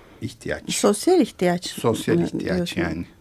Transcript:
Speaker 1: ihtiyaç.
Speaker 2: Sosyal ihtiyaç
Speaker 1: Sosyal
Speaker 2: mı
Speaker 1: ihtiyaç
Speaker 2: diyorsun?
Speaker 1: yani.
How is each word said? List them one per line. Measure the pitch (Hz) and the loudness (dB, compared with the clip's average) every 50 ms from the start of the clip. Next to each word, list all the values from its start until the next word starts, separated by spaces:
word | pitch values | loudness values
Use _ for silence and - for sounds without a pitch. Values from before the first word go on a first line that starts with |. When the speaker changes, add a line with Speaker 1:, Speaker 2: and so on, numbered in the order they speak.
| - - - - | -20 -20 -18 -12
Speaker 1:
ihtiyaç. | - 78 - - - - - - - - 170 | -12 -12 -12 -10 -6 -6 -6 -6 -4 -6 -4
Speaker 2:
Sosyal | - - 202 214 - - 330 370 349 | 2 2 2 2 2 2 4 4 4
ihtiyaç | 233 - - - 185 180 175 175 - | 4 2 0 0 0 0 0 0 -4
Speaker 1:
Sosyal | - - - - 233 214 - - - 165 | -8 -10 -2 0 0 0 2 0 2 2
Speaker 2:
mı | 170 170 | 2 2
Speaker 1:
ihtiyaç | - - - - - - | 0 -2 -4 -4 -2 -2
Speaker 2:
diyorsun? | 180 175 - - - | -2 -2 -2 -2 -4
Speaker 1:
yani. | 87 85 80 85 - - - - | -2 -2 -4 -6 -8 -10 -14 -20